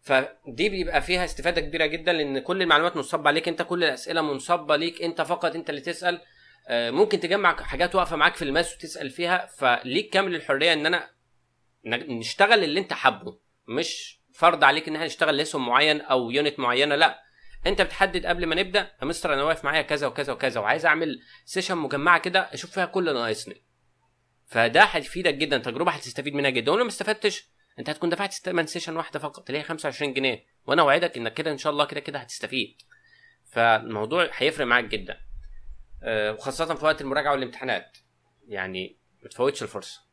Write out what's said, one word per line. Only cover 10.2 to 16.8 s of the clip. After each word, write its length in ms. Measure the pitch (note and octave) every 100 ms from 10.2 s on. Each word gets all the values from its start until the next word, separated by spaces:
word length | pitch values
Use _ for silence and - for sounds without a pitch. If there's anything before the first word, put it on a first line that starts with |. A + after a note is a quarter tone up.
| G3 E3+
الحريه 380 | - C#3 D#3+
ان 120 | D#3+ D#3
انا 240 | F3 - _ _ _ _ _ _ _ -
ن-، 320 | A#2+ D3+ A#2
نشتغل 460 | A2+ - G3+ A3+
اللي 160 | E3 D#3
انت 140 | F#3+
حابه، 460 | B2+ C3 A#2 - - _ _ -
مش 540 | A#2+ E3+ - - - _
فرض 300 | - E3 E3
عليك 240 | C#3+ D3 D#3
ان 80 | D#3
احنا 100 | D#3+
نشتغل 300 | - D#3 C#3+
ليسون 260 | D3+ D3+
معين 400 | B2 B2 D3+ D3+
او 300 | - C3 A#2+
يونت 280 | C3 D3 C#3+
معينه، 360 | B2 B2